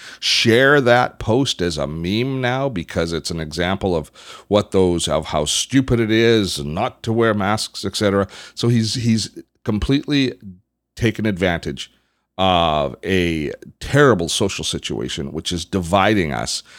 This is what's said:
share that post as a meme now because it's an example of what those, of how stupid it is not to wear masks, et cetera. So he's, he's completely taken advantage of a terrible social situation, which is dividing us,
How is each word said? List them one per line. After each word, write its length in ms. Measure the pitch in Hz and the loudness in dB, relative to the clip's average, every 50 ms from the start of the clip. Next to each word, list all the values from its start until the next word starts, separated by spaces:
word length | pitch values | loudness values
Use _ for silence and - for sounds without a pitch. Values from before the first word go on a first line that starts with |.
| - - - - | -20 -20 -14 -6
share 600 | - - - - - 117 110 120 135 139 147 147 | -4 -2 0 2 4 4 4 6 6 6 4 4
that 380 | 131 120 120 123 123 - - - | 4 4 4 4 2 0 -4 -6
post 420 | - 113 107 131 139 - - - | -2 0 2 2 2 0 -2 -2
as 160 | 87 87 78 | -2 -4 -2
a 120 | 78 69 71 | -4 -6 -6
meme 520 | 76 82 82 90 101 110 123 135 135 131 | -6 -6 -4 -2 -2 -2 -2 -2 -4 -4
now 280 | 127 120 123 131 139 139 | -4 -2 -2 -2 -4 -4
because 440 | 120 87 78 - - 87 82 82 | -4 -6 -8 -6 -4 -2 -2 -2
it's 200 | 82 80 - - | -2 -4 -6 -6
an 80 | 85 82 | -6 -6
example 560 | 80 76 76 82 87 90 98 98 - 95 87 | -6 -6 -4 -4 -2 -2 -2 0 0 0 -2
of 140 | 80 78 - _ - - - - - - | -2 -4 -6 _ -20 -20 -20 -20 -14 -4
what 240 | - 98 104 98 - | 2 2 2 2 2
those, 380 | - 98 95 90 87 85 - 82 | 2 4 4 4 2 0 0 0
of 180 | 73 78 78 | -2 -2 -2
how 180 | - - 76 78 | -2 -2 -2 0
stupid 540 | 76 - - - - 120 135 127 - 127 117 | 0 -2 -2 -2 0 0 0 2 2 0 0
it 140 | 117 107 | 2 2
is 520 | 110 113 117 117 113 110 101 87 - 73 71 | 2 4 4 4 4 4 2 0 -2 -6 -6
not 380 | 73 78 92 117 127 - _ | -6 -4 -4 -4 -4 -6 _
to 100 | - 117 | -4 -2
wear 220 | 110 117 117 113 104 | 0 2 2 2 2
masks, 500 | 104 95 101 107 104 - - - - - | 2 0 0 0 -2 -4 -8 -10 -8 -8
et 120 | 98 - | -6 -4
cetera. 320 | - 104 101 95 98 98 - - - - - - | 0 0 2 2 2 0 -2 -4 -16 -20 -16 -8
So 140 | - - 120 | -2 0 2
he's, 260 | 120 113 113 107 - | 2 2 2 0 -2
he's 420 | - 110 117 113 110 101 - - - - _ _ _ - | -2 2 2 2 2 0 -6 -10 -16 -20 _ _ _ -6
completely 720 | - 107 104 - - 139 143 - - 147 139 135 123 - - - 98 90 90 _ _ _ _ _ _ - | -4 -2 -2 0 0 0 0 0 0 0 0 0 0 -4 -8 -16 -20 -20 _ _ _ _ _ _ _ -8
taken 320 | - 120 113 110 - 107 | -2 0 0 0 0 -2
advantage 640 | 110 101 85 95 90 85 80 - 80 69 67 - - _ _ _ _ _ _ _ _ - - | -2 0 0 0 0 -2 -2 -4 -8 -8 -8 -12 -16 _ _ _ _ _ _ _ _ -4 0
of 580 | 95 95 90 87 85 80 76 76 73 67 57 - - | 2 2 4 4 2 2 2 0 0 -2 -4 -8 -4
a 480 | 90 95 92 87 85 82 78 76 65 - - - - - - | 0 0 2 2 2 0 -2 -2 -4 -6 -10 -16 -20 -18 -14
terrible 480 | - - - 139 147 135 110 90 85 | -8 0 2 4 6 6 6 4 2
social 380 | 78 - - 110 98 - - - | -2 -2 -2 -2 -2 -2 -4 -6
situation, 680 | - - 80 - - 71 53 58 67 - - 73 69 | -6 -6 -6 -6 -6 -6 -6 -6 -6 -6 -8 -8 -8
which 200 | 69 80 - - | -8 -8 -6 -4
is 140 | 90 85 85 | -6 -6 -6
dividing 640 | - - 95 87 80 92 98 95 104 107 101 85 76 | -2 -2 -2 -2 2 2 2 4 4 4 2 2 0
us, 300 | 65 55 57 - - - - - - | -2 -4 -4 -4 -6 -8 -8 -12 -20